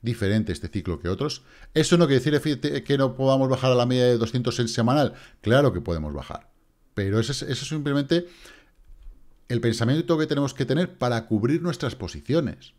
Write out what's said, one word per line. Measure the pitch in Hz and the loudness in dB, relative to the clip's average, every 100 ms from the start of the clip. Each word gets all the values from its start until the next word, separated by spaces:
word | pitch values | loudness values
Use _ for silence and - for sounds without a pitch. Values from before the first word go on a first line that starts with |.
diferente | 117 117 98 107 104 | -4 -2 0 0 0
este | 82 85 | -4 -6
ciclo | 101 92 82 | -6 -4 -6
que | 87 | -4
otros. | 92 147 - _ - - | -4 -4 -6 _ -20 -6
Eso | - 156 170 | 0 2 4
no | 165 | 4
quiere | 135 | 4
decir, | 127 147 | 2 0
fíjate, | 156 139 147 143 | 0 -2 -2 -4
que | - 139 | -2 0
no | 135 131 | 0 0
podamos | 135 135 131 | 2 2 2
bajar | 131 131 | 2 2
a | |
la | 123 | 2
media | 123 127 | 2 4
de | 123 120 | 4 4
doscientos | 113 123 123 120 | 0 -2 -2 -2
en | 117 | -2
semanal. | 120 113 143 131 - - _ | 0 2 2 2 -2 -20 _
Claro | - 127 143 | 2 4 4
que | 90 | 0
podemos | 73 82 76 | -4 -4 -4
bajar, | 71 65 - - _ _ _ _ | -8 -10 -14 -16 _ _ _ _
pero | - 98 104 | -6 0 0
ese | 113 | 0
es, | 135 | -4
ese | - 127 | -6 -6
es | 139 | -6
simplemente | 156 147 143 139 170 175 - - - _ _ - - - - - - _ | -4 0 0 2 0 0 -14 -20 -20 _ _ -20 -20 -20 -20 -20 -20 _
el | 120 | -2
pensamiento | 120 113 117 147 165 160 | 0 0 2 0 2 0
que | 151 | 2
tenemos | 143 143 | 0 -2
que | - | -2
tener | 131 139 180 - | -2 0 0 -2
para | 123 117 110 | -2 -2 -2
cubrir | 110 117 156 | 0 2 0
nuestras | 175 151 135 - | -2 -4 -6 -6
posiciones | 90 76 - 147 135 - - | -10 -10 -2 0 0 -6 -16